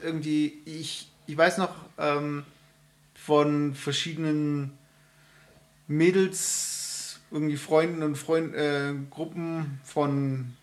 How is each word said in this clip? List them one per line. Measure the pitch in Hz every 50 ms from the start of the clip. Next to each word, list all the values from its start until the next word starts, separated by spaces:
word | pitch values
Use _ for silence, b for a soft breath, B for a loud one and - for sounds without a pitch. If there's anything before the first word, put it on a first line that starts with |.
| 160
irgendwie, | 165 160 160 147 156 151 151 151 147 - - -
ich, | 160 156 160 156 - - - - - _ _ _
ich | - 147
weiß | 160 165 180 180
noch, | 196 180 170 - - - - -
ähm, | - 151 147 147 147 147 147 147 143 139 b b b b b b b _ _ _ _ _ _ _
von | - - 151 151 147 147 147 147 147 147 147 139
verschiedenen | - - 147 139 - - 165 156 160 160 156 151 151 147 147 147 143 139 139 - b b b b b b b b b b b b b b b b b b _ _ _ _
Mädels, | - 147 156 165 180 185 196 190 185 190 - - - - - - - - - - - - - - - - - - _
irgendwie | - 151 156 151 147
Freunden | 139 - - 160 156 165 175 170 160 156
und | 151 143
Freund-, | 131 - - 165 165 165 160 -
äh, | - 151 147 143 143 143 143 143 139 139 139
Gruppen | - 151 165 160 170 170 165 165 165 160 156 143 139 135 -
von | - - 151 143 143 139 139 139 135 135 131 127 123 123 -